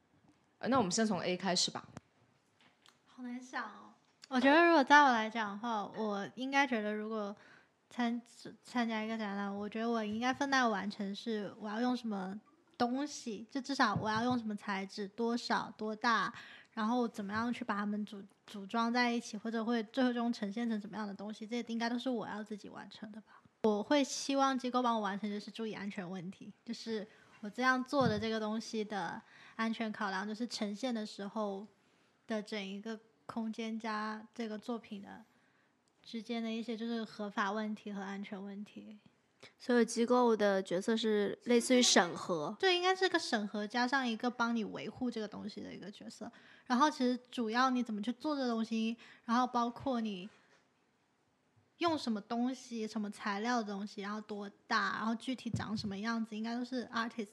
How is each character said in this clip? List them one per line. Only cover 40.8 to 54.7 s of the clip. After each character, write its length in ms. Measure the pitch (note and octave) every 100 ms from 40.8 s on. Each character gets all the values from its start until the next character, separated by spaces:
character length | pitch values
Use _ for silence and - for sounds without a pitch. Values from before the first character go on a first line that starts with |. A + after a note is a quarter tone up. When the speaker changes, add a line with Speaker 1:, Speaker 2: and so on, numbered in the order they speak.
Speaker 3:
色 140 | G#3 A3
是 420 | A3 G#3 G3+ -
类 160 | - A#3+
似 160 | A#3 B3+
于 60 |
审 340 | A#3+ - F3 -
核。 400 | - E3+ D3+ G#3
Speaker 2:
对， 160 | F#4+ F4+
应 60 |
该 140 | F4+ F#4+
是 120 | F#4
个 120 | E4
审 280 | - A3+ G#3
核 180 | G#3+ G#3
加 200 | B3 B3
上 200 | C#4 B3
一 80 | A3
个 140 | B3
帮 260 | A3+ A#3 A#3
你 80 |
维 240 | F#3+ F3 D3
护 200 | - B3
这 80 | A3+
个 80 | G#3+
东 200 | G3 G3+
西 140 | -
的 120 | F#3
一 40 | -
个 120 | F3+
角 180 | - G#3+
色。 220 | - G#3+ - - - -
然 120 | A#3+
后 100 | D4+
其 100 | -
实 180 | B3 B3 -
主 180 | - A3
要 200 | A#3 C4
你 120 | B3
怎 120 | A#3
么 80 | G#3
去 100 | G#3
做 220 | A#3+ D#4 C#4+
这 120 | B3
东 160 | A3+
西， 320 | A3 A3+ A3 A#3 - - -
然 120 | A#3+
后 80 | B3
包 240 | B3 A#3+
括 300 | A#3+ C#4 A#3+
你 300 | A3 F#3 G3+ - _ _ _ _ _ _ _ _ _ _ _ _ _ -
用 180 | E4+ D4+
什 140 | -
么 100 | G#3+
东 320 | - A#3 B3
西、 340 | B3+ - A#3 G#3+
什 120 | A3
么 100 | G#3
材 300 | G3+ G#3+ G3+
料 180 | A3+ B3
的 60 |
东 220 | G#3+ G3 G3+
西， 160 | -
然 100 | G3
后 100 | G#3+
多 280 | G#3+ G3+ G3+ -
大， 300 | -